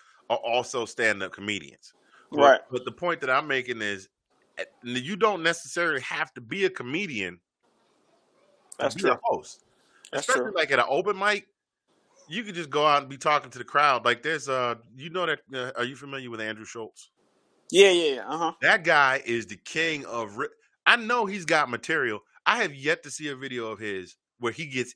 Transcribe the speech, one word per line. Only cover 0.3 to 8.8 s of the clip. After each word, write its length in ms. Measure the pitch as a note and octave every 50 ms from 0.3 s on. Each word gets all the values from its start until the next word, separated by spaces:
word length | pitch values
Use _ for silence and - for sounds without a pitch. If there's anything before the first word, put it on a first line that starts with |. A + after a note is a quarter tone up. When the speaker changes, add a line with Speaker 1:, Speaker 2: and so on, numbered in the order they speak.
Speaker 1:
are 80 | A2+ -
also 460 | - A#2 A#2 B2 A#2 - - B2+ A2+
stand-up 460 | G#2 - - A#2+ A2 G#2 G2 F#2+ F2+
comedians. 640 | - - G2 G#2 G#2 F#2+ D2 C#2 - - - - _ _ _ _ _ - _ - D3
But, 160 | D3 C#3+ C#3
Speaker 2:
Right. 80 | B2+ G#2+ - -
Speaker 1:
but 140 | B2 B2 B2+
the 80 | C3
point 280 | A#2 - E3+ F3 E3 -
that 80 | C#3+ C3
I'm 180 | C3 C#3 D#3 D3+
making 340 | C#3 C3 B2 B2 A#2+ A2+
is, 260 | G#2+ G2+ G2+ F#2+ F#2+ - _ _ _ _ _ _ _ _ - -
eh, 60 | - - _ _ -
you 320 | A#2+ B2 B2+ B2 D3+ G#3
don't 260 | F#3 A3+ G#3+ G3+ E3+
necessarily 600 | D#3+ E3 E3 - - - - F3 F3 E3 D3+ C3
have 320 | B2 - E3+ D3+ D#3 - -
to 60 | C3
be 220 | A#2+ A2 E3+ G3 G3
a 40 | F3+
comedian 680 | F#3 - B2+ B2 C#3 F3 G#3 F3 C3 G#2 F#2+ F2+ F2 F2 _ _ _ _ _ _ _ _ _ _ _ _ _ _ _ _ _ _ _ _ _ _ _ _ _ - - -